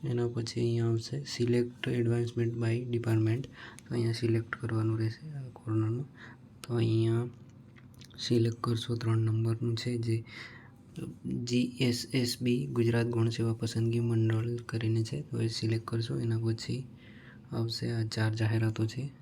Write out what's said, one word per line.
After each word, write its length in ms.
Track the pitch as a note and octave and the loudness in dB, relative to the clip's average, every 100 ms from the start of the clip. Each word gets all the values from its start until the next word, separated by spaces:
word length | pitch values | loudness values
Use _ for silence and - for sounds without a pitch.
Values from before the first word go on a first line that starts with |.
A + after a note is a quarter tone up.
એના 240 | C#3 A#2+ A#2+ | -2 0 0
પછી 340 | A#2 A2+ - | 0 -4 0
અહીંયા 260 | A#2+ A#2 A2+ | 2 2 2
આવશે 360 | A2+ - C3+ | 2 0 -6
સિલેક્ટ 640 | C#3+ - A#2+ A#2+ B2 - - | -6 -2 2 4 2 -2 -2
એડવાન્સમેન્ટ 680 | B2 A2+ A#2 A#2 - A#2 | 0 2 2 0 0 -2
બાય 320 | A#2 A2+ A#2 B2+ | 0 0 0 0
ડિપાર્ટમેન્ટ. 640 | A#2+ A2+ A2+ A2 A#2 C3+ - - - - | -2 2 4 4 2 -2 -12 -18 -18 -6
તો 60 | |
અહીંયા 180 | A#2+ A#2 | 0 0
સિલેક્ટ 440 | A2+ A#2 A2+ A2+ - | 0 2 2 0 -6
કરવાનું 440 | A2+ A2+ A2 A2 | -2 0 2 2
રહેશે 300 | A2 A2+ D#3 | 0 -4 -10
આ 120 | D3 B2+ | -10 -10
કોર્નરમાં. 520 | A2+ - A2 A2 A#2 C#3+ - - - - - | -12 -2 0 2 0 -6 -12 -20 -20 -20 -18
તો 140 | - A#2+ | -4 2
અહીંયા 520 | A2+ A2+ A2+ A2+ A#2+ - - - - - - - - - | 4 4 4 2 0 -8 -20 -20 -20 -20 -20 -20 -20 -10
સિલેક્ટ 380 | - A#2+ A2+ A2+ | 2 4 4 0
કરશો, 340 | - A#2 - A#2+ | 0 -2 0 -2
ત્રણ 220 | A2+ A2+ | 2 2
નંબરનું 580 | A2 A2 A2+ A2+ A#2+ A2+ | 4 2 2 0 0 -2
છે 220 | - A#2+ | -2 -2
જે 260 | A2+ A2+ A2 - - - - - - - - - B2+ C3 | 0 -2 -2 -14 -16 -18 -20 -20 -16 -10 -10 -8 -6 -4
જી 320 | A#2+ A#2+ B2+ - | 0 0 0 2
એસ 280 | C3 A#2 - | 2 2 0
એસ 240 | C3+ A#2+ - | 0 0 0
બી, 260 | B2 A#2+ C#3+ | 0 0 0
ગુજરાત 380 | B2 A#2 A#2 A#2 | 2 2 4 2
ગૌણ 240 | A#2 A2+ | 2 2
સેવા 240 | A#2 A#2 | 2 -2
પસંદગી 460 | A2+ A#2 A2+ A#2 A#2 | 0 -2 0 0 2
મંડળ 560 | A#2 A2+ A2+ A2 A#2 A#2+ | 2 4 4 2 0 -4
કરીને 480 | A#2 A2+ A2+ A2+ | -4 -2 0 0
છે. 180 | A2+ C#3 | 0 -4
તો 200 | D3 A#2 | -6 -2
એ 60 | A2+ | -2
સિલેક્ટ 380 | A2+ A2+ A2+ A2+ | 0 0 0 -2
કરશો. 320 | A#2 A2+ C3+ | -4 -2 -2
એના 220 | A#2 A2+ | 0 0
પછી 480 | A2+ A2+ - A#2 C#3 - - - - - - | 0 -2 -4 -6 -6 -14 -20 -20 -20 -20 -10
આવશે 400 | A#2 A2+ A2+ A#2+ | -4 -4 -2 -2
આ 120 | A#2 | -2
ચાર 320 | A2 - A2 A2 | -2 2 0 2
જાહેરાતો 500 | G#2+ A2+ A2+ G#2+ A2 | 2 4 2 2 -2
છે 260 | - C#3 - | -2 -8 -8